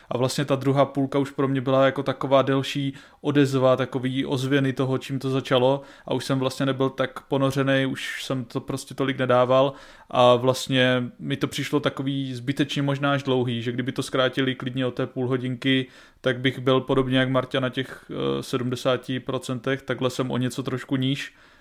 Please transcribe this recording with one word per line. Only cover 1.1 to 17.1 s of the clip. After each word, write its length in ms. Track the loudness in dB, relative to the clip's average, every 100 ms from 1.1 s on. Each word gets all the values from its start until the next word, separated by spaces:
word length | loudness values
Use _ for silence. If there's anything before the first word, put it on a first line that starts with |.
| -2
už 120 | -2
pro 160 | -2 0
mě 140 | 0
byla 240 | 2 4 4
jako 180 | 2
taková 380 | -4 -4 4 4
delší 520 | 4 0 -2 -4 -6 -8 -20 _
odezva, 540 | 0 4 4 4 4 4
takový 500 | 0 -2 -2 -2 -2
ozvěny 480 | -2 0 2 2
toho, 240 | 0 -2 -2
čím 220 | -4 -6
to 100 | -2
začalo 520 | -2 2 4 4 2 -4 -18 -4
a 60 |
už 120 | -4 0
jsem 140 | -2
vlastně 260 | -2 -2 -2
nebyl 240 | 0 -2
tak 320 | 0 -6 -6 -4
ponořený, 580 | 0 0 2 2 2 0
už 380 | -4 -8 -8
jsem 220 | -6 -6 -4
to 140 | -8
prostě 340 | -6 -8 -8 -4
tolik 220 | -2 0
nedával 560 | 2 4 6 4 4 0 -20 -20 -4
a 260 | 4 6 6
vlastně 680 | 4 0 0 2 2 2 -2 -8
mi 180 | -6 -4
to 100 | -2
přišlo 320 | -4 -2 0
takový 540 | 0 -2 -4 -4 -6
zbytečně 480 | -6 -6 -2 -2 0
možná 300 | -2 0 0
až 120 | 0
dlouhý, 380 | 0 0 0 -2
že 100 | -4
kdyby 200 | -4 -4
to 120 | -4
zkrátili 520 | -2 0 0 2 -2 -2
klidně 300 | -6 -4 -4
o 60 |
té 160 | -4 -6
půl 200 | -4 -2
hodinky, 600 | -2 -4 -2 2 2 0 -12 -20 _
tak 180 | -2 0
bych 200 | -2 0
byl 220 | 2 2
podobně 380 | 2 0 2